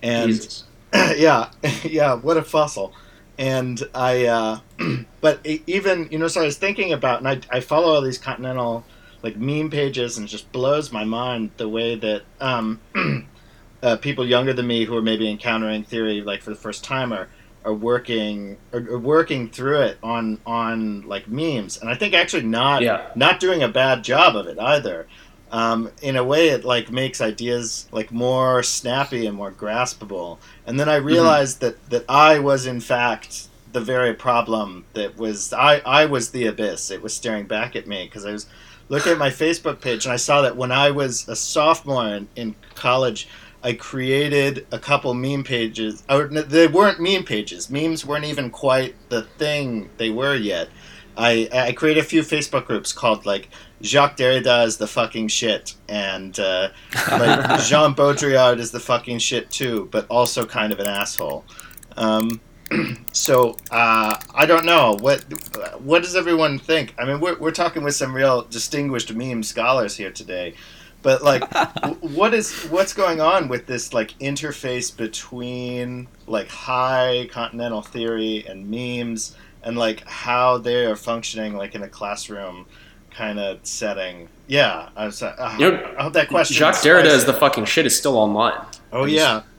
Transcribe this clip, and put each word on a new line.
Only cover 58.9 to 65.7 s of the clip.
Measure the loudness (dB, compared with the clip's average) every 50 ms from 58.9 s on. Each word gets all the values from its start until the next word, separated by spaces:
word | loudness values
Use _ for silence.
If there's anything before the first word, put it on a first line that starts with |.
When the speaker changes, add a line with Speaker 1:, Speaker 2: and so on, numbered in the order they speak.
| -2 -2 0 -4 -6 -4
Speaker 1:
shit | -2 -2 -2 -2 -4 -4
too, | -6 -4 -4 -2 -2 -4 -4 -2
but | -4 -4 -4 0
also | 2 2 2 2 0 -2 -4
kind | -4 -2 -4 -2 -2 -2
of | -4
an | -4
asshole. | -4 -2 -4 -4 -4 -6 -6 -6 -6 -6 -8 -10 -16 -20 -20 -20 -20 -20 -20 -20 -18 -6
Um, | -2 0 2 2 2 0 -2 -4 -8 -10 -20 -20 -20 -10 -4
<clears throat> | -4 -2 -2 -4 -6 -10 -12 -8 -6
so, | -4 0 4 4 4 4 4 0 -6 -12 -6
uh, | 0 2 2 4 4 4 2 2 -2 -4 -6 -10 2
I | 2 4
don't | 6 6 4 6
know. | 6 6 6 6 6 4 2
What, | 2 2 2 2 0 -8 -12 -12 -12 -12 -12 -10 -10 -10